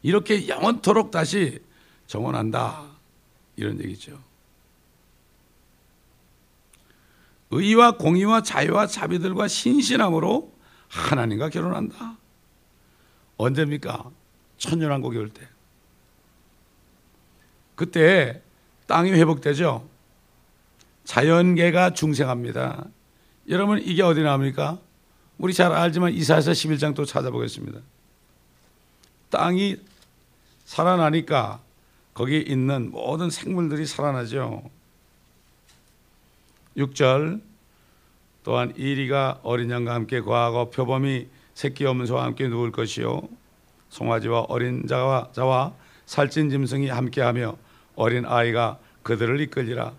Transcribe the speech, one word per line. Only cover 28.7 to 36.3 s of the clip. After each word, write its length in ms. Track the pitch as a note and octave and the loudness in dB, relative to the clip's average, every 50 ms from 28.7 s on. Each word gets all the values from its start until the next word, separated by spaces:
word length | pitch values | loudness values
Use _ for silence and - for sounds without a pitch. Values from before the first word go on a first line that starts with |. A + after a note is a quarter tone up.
| _ _ _ _ _ _ - _ _ _ _ _ | _ _ _ _ _ _ -20 _ _ _ _ _
땅이 460 | - - D3+ F3 F3+ F#3 G3+ G3+ F#3+ - - - _ _ _ _ _ _ _ _ _ _ _ _ _ _ _ | -2 0 2 2 2 2 2 0 -2 -6 -12 -20 _ _ _ _ _ _ _ _ _ _ _ _ _ _ _
살아나니까 960 | - - - D#3+ F3+ F#3 F3 D#3+ D3+ D#3 E3 - - D#3+ C3+ A2+ G#2 G#2+ - - _ _ _ _ _ _ _ _ _ | -8 -2 0 2 4 4 4 4 4 4 2 0 2 0 0 0 -2 -6 -12 -16 _ _ _ _ _ _ _ _ _
거기 260 | _ - A#2+ C3 D3 D#3 | _ -6 -2 0 0 0
있는 520 | - - C#3 C3 B2+ C3+ C#3+ C3 A#2 - | 0 0 0 0 0 0 0 -2 -4 -6
모든 400 | - - A1+ B2 C#3+ D#3+ F3+ E3+ | -8 -6 -4 -4 -2 -2 -2 -4
생물들이 560 | - - - - F#3+ F3 E3+ D3+ D3 D3+ D#3 | -4 -6 -6 -4 -2 -2 -2 -2 -2 -4 -4
살아나죠. 760 | C#3 - - C#3+ D3 C3+ B2+ A#2+ A2 A#2 C#3 B2 A#2 G#2+ G2+ - - _ _ _ _ _ _ _ _ _ _ _ _ _ _ _ _ _ _ _ _ _ _ _ _ _ _ _ _ _ _ _ _ | -6 -6 -4 -2 -2 -2 -2 -4 -4 -4 -4 -4 -6 -6 -10 -12 -16 _ _ _ _ _ _ _ _ _ _ _ _ _ _ _ _ _ _ _ _ _ _ _ _ _ _ _ _ _ _ _ _